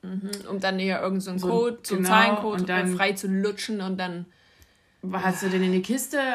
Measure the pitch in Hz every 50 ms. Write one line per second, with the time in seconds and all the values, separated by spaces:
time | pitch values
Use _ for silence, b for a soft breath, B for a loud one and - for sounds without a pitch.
0 | - 185 190 190 196 196 202 202 196 - 190 196 190 190 190 190 190 196 185 -
1 | - 190 190 190 190 190 180 185 185 180 233 226 233 240 233 - - - 208 190
2 | 185 180 185 220 226 220 208 208 202 214 208 180 185 185 180 180 180 180 180 180
3 | 196 202 202 196 - 190 190 190 196 208 202 202 - - 220 208 185 190 190 185
4 | 185 180 175 175 175 - b b b b b b b b b b b b b b
5 | - 185 185 190 185 190 185 - 196 190 185 185 185 185 185 185 185 - 233 269
6 | - - - 285 269 262 247